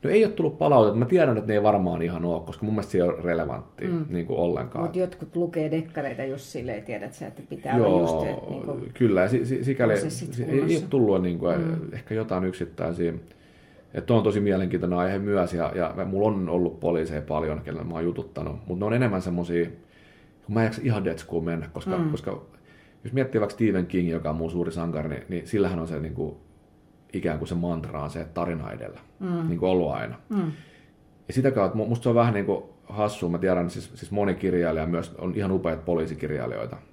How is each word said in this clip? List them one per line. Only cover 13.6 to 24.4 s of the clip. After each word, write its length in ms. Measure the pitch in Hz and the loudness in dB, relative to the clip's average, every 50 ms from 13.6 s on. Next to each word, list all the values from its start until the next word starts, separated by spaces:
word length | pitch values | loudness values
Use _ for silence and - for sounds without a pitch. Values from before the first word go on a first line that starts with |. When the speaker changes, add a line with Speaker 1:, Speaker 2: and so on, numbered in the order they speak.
| - - - - - - - | -20 -20 -20 -20 -20 -10 -8
Speaker 1:
Et 160 | - - - | -8 0 4
on 120 | 127 110 104 | 4 6 6
tosi 180 | 110 98 104 | 6 4 4
mielenkiintoinen 580 | 101 101 95 92 95 90 90 90 78 87 90 87 | 4 4 4 2 2 0 0 0 0 0 2 2
aihe 200 | 90 92 98 98 | 2 2 0 -2
myös, 360 | 98 104 101 95 90 87 87 | 0 0 2 2 2 2 0
ja, 180 | 85 82 73 - | -2 -2 -2 0
ja 200 | 95 87 78 - - 95 | 0 -2 -2 -2 -4 -4
mulla 240 | 92 95 98 101 110 | -2 0 2 4 4
on 200 | 107 98 92 85 | 2 2 0 0
ollut 320 | 80 90 90 82 82 - | 2 2 2 2 0 -2
poliiseja 420 | - 87 85 82 80 82 80 76 73 | -2 0 2 2 0 0 -2 -6 -4
paljon, 380 | - 76 78 80 78 76 76 | -2 -2 -2 0 -2 -4 -4
kenellä 240 | 76 78 80 80 78 | -6 -8 -8 -8 -6
mä 100 | 85 82 | -6 -6
oon 100 | 82 82 | -2 -2
jututtanut, 520 | 87 85 82 82 - - - 76 78 73 - - | -2 -2 -4 -6 -8 -8 -8 -6 -6 -8 -8 -8
mut 120 | - 87 90 | -6 -4 -2
ne 60 | 101 | 0
on 100 | 107 117 | 0 2
enemmän 280 | 120 127 117 98 92 90 | 2 2 2 0 0 -2
semmosia, 440 | 92 87 87 87 85 87 85 85 85 - - - _ _ - - - - - - - _ _ _ | -2 -2 -2 -2 0 2 2 0 0 -2 -14 -20 _ _ -20 -20 -20 -20 -20 -20 -20 _ _ _
kun 80 | - 107 | -2 0
mä 60 | 113 | 2
en 40 | 113 | 2
jaksa 160 | 110 113 - - | 2 0 -2 0
ihan 200 | 135 113 104 95 | 0 0 2 0
detskuu 360 | 90 82 - - - - 85 | -2 -2 -4 -8 -4 -4 -2
mennä, 280 | 80 85 82 82 78 - - | -2 -2 -4 -4 -6 -8 -10
koska, 260 | - - 190 185 180 | -10 -6 -4 -2 0
Speaker 2:
Mm. 120 | 165 156 | 0 0
Speaker 1:
koska 320 | 151 - - - 98 - - - - - _ - - - - - _ - - | -2 -4 -4 -6 -8 -8 -10 -18 -20 -20 _ -20 -20 -20 -20 -20 _ -14 -12
jos 80 | 113 123 | -4 -2
miettii 280 | 131 131 127 - 113 | -2 -2 2 2 0
vaikka 140 | 104 101 - | 0 0 0
Stephen 320 | - 113 107 98 92 87 | 2 2 4 4 2 0
King, 220 | 85 - 92 87 85 | 0 0 0 2 2
joka 200 | 82 82 80 78 | 0 0 -2 -2
on 60 | 78 | -2
mun 140 | 80 | -2